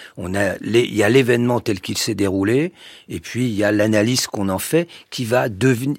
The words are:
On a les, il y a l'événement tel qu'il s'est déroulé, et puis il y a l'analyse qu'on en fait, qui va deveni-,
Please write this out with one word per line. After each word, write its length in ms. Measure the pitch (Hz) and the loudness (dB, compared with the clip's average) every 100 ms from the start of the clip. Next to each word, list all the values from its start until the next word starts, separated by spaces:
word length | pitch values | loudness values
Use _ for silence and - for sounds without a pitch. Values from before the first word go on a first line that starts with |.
| - - | -18 -12
On 180 | 87 | -6
a 220 | 95 98 - | -2 -2 -4
les, 220 | - 113 | 0 2
il 120 | 123 | 2
y 80 | 107 | 2
a 60 | 104 | 4
l'événement 500 | 131 117 120 120 120 | 4 4 2 2 0
tel 220 | - 98 | -2 -4
qu'il 180 | - 107 | -6 -4
s'est 160 | - | -4
déroulé, 580 | 101 98 95 98 127 175 - - - - | -2 0 0 2 0 -2 -6 -20 -20 -14
et 100 | 90 | -14
puis 280 | - 117 127 | -8 -4 -2
il 80 | |
y 100 | 101 | 0
a 80 | 104 | 2
l'analyse 540 | 104 110 107 110 127 - | 2 2 2 2 0 -4
qu'on 200 | 110 98 | -4 -4
en 120 | 95 | -4
fait, 280 | - 156 170 - - | 0 0 -2 -8 -12
qui 140 | - | -8
va 240 | 113 123 131 | 0 0 0
deveni-, 500 | 95 127 117 135 | 0 2 2 -2